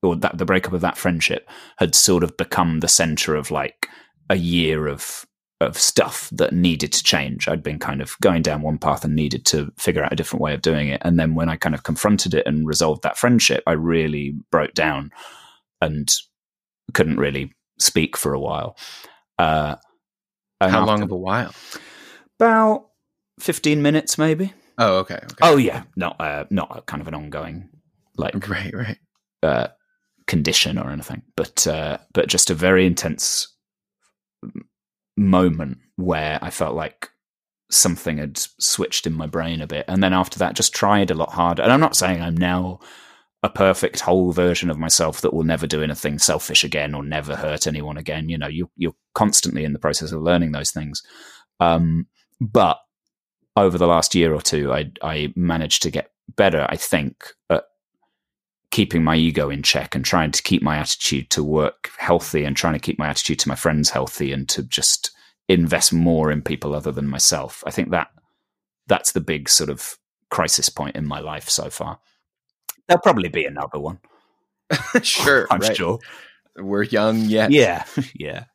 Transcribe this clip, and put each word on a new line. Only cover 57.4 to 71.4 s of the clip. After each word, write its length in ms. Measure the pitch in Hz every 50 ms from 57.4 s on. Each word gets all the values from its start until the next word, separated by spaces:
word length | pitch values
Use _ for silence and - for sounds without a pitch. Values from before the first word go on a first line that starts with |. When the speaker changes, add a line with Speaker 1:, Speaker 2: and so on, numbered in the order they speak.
| _ _
Speaker 1:
at 140 | - - - _ _ _ _ _ _ _ _ _ _ _ _ _ _ _ _ _ _ _ _ _
keeping 340 | - - 104 90 - 85 80
my 120 | 78 80
ego 340 | 80 80 82 76 76 73 71
in 120 | 69 71 71
check 320 | - - 69 65 - -
and 100 | 69 65
trying 260 | - - 90 80 78
to 120 | - - -
keep 200 | - 92 - -
my 160 | - 76 76
attitude 500 | 73 - - - - - - 69 67 _
to 120 | - - 76
work 460 | 73 76 78 73 - - _ _ - - -
healthy 460 | - - 90 85 - - - 80 73
and 120 | 73 69
trying 160 | - - 85 78
to 40 | 73
keep 180 | - - - -
my 100 | 76 73
attitude 300 | 71 - - - 78 71
to 80 | - 71
my 60 | 69
friends 360 | - - 82 76 76 76 -
healthy 420 | - 65 65 65 - - 76 67 67
and 160 | 67 67 -
to 140 | - - 69
just 480 | 62 - - 71 - - - - - _ _ _ _ _ _ _ _
invest 440 | 95 87 85 82 78 82 85 - -
more 380 | 82 85 85 85 80 78 78
in 100 | 76 76
people 340 | 73 - 78 69 - 73 73
other 180 | 76 71 78 69
than 140 | 65 69 71
myself. 540 | 67 69 - - - 76 67 65 - - -
I 40 | 76
think 200 | - - 87 -
that 180 | 90 85 76 - _ _ _ _ _ _ _ _ _ _ _ _ _ _ _
that's 260 | _ 101 - - - -
the 80 | -
big 280 | 78 - 82 76 71 -
sort 200 | - - 80 73
of 280 | 71 - - - - _ _ _ _ _ _ _
crisis 380 | - - 85 80 - - - -
point 280 | - - 76 69 -
in 100 | - 78
my 140 | 73 71 71
life 280 | 73 76 76 76